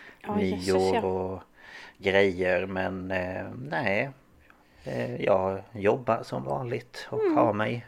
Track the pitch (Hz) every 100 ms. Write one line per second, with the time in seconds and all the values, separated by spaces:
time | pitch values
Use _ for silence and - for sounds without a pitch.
0 | - - - 202 95 92 92 92 95 95
1 | 98 92 92 92 - - - - - -
2 | 98 95 98 87 90 90 95 95 95 95
3 | 92 92 90 95 98 107 139 165 113 101
4 | 135 - _ _ - _ _ - 135 127
5 | 120 123 135 95 95 95 - 110 98 131
6 | 120 120 127 131 135 139 123 120 - -
7 | - - 415 302 120 104 110 120